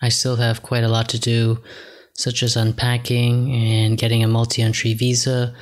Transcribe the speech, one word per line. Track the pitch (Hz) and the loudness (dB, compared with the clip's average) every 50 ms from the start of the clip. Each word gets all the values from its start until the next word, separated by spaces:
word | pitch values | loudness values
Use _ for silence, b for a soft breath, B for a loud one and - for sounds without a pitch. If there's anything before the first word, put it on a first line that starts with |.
I | 127 123 | -2 0
still | - - - 127 123 | 0 0 0 -2 0
have | 113 120 117 117 117 - | 0 0 0 0 -2 -4
quite | - 123 120 117 | -4 -2 0 2
a | 113 | 2
lot | 113 113 113 - | 2 0 0 -2
to | - 113 | -4 -4
do, | - 123 117 117 113 113 113 117 B B B B B B B B B B B | -2 0 2 2 2 2 0 -2 B B B B B B B B B B B
such | - - - 117 - 123 | -6 -6 -4 -2 -2 -2
as | 117 - | 0 0
unpacking | 117 113 110 113 - 127 123 120 120 120 - 123 120 120 120 120 123 123 131 127 | 0 0 0 0 0 0 0 0 -2 -2 -2 0 0 2 2 2 2 0 0 0
and | 117 113 110 113 110 110 110 113 110 | 0 2 2 2 2 4 2 2 0
getting | 120 113 117 113 113 | 0 0 2 2 2
a | 110 | 2
multi-entry | 113 113 117 117 - - 113 110 110 - - 113 110 | 2 2 0 0 0 0 0 0 0 0 -2 -2 -2
visa. | 110 123 123 123 120 - 131 131 123 123 117 120 B | 0 0 0 0 0 0 0 0 0 -2 -2 -4 B